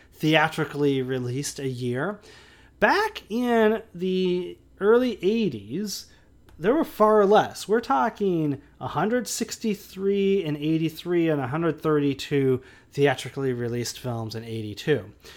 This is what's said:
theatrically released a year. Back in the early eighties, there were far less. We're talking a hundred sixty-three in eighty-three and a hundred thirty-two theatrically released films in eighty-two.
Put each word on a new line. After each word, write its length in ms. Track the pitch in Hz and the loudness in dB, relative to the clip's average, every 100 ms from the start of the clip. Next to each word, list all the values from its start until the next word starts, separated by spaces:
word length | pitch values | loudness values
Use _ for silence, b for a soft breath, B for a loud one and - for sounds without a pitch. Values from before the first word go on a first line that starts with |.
| b | b
theatrically 920 | - 156 156 156 - 147 143 143 135 | -4 2 4 2 0 -4 0 0 0
released 560 | 127 131 123 131 143 - | -2 -4 -4 -6 -6 -6
a 80 | 135 | -8
year. 520 | 123 123 127 175 202 B B B B B _ | -6 -4 -4 -4 -6 B B B B B _
Back 440 | 220 349 427 - - | 2 2 0 -6 -6
in 540 | 226 247 226 214 220 - | -2 2 4 4 2 -4
the 640 | 175 185 185 180 180 175 175 _ - | -6 -2 0 2 0 -4 -12 _ 0
early 400 | 202 240 254 196 | 4 4 4 0
eighties, 840 | 180 226 196 110 101 156 208 - - b b _ - - | 0 2 0 -4 -8 -8 -8 -10 -14 b b _ -20 -4
there 160 | 180 | 0
were 120 | 311 - | 0 -2
far 400 | - 214 214 196 | 2 4 6 6
less. 420 | 208 139 - - | 6 4 -4 -2
We're 140 | 226 | -2
talking 800 | 226 269 233 - 196 170 151 139 B B | 0 0 0 -2 -2 0 0 -4 B B
a 80 | 131 | -6
hundred 400 | 147 202 247 202 | -2 0 -2 -4
sixty-three 1160 | - 233 - 226 196 - 190 196 202 196 196 | -6 -8 -4 -4 -4 -8 -4 0 2 2 2
in 120 | 151 147 | 0 -4
eighty-three 760 | 151 160 160 160 175 175 165 | -2 0 -2 -4 -2 0 2
and 120 | 147 | 0
a 60 | 123 | -2
hundred 340 | 156 170 160 | -2 -2 -2
thirty-two 800 | 156 151 143 135 - 143 135 127 B B B | 0 2 2 -2 -2 0 2 0 B B B
theatrically 640 | - 143 127 123 139 135 | 0 2 2 -6 -6 -4
released 460 | 120 120 120 117 - | -4 -4 -6 -6 -8
films 340 | 127 117 110 | -8 -6 -8
in 120 | 113 113 | -10 -10
eighty-two. 640 | 113 107 101 - 131 101 - B | -8 -8 -6 0 0 -2 -16 B